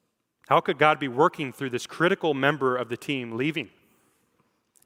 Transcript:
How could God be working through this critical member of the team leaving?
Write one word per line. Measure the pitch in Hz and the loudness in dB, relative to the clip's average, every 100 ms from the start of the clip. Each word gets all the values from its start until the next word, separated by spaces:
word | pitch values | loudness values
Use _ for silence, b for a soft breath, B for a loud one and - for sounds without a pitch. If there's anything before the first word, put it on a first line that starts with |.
| _ _ _ _ - | _ _ _ _ 0
How | 151 | 2
could | - 143 | 2 2
God | 151 151 | 4 4
be | 143 | -2
working | 120 170 - 139 | 2 2 2 -8
through | - 135 | -6 -6
this | 117 - | -6 -8
critical | - 170 190 165 | -2 0 2 0
member | 139 143 151 131 127 | 2 0 2 0 -2
of | 117 | -4
the | 120 | -8
team | - 139 117 | -6 -8 -6
leaving? | 113 143 156 104 _ _ _ _ _ _ _ _ _ _ _ | -6 -4 -6 -10 _ _ _ _ _ _ _ _ _ _ _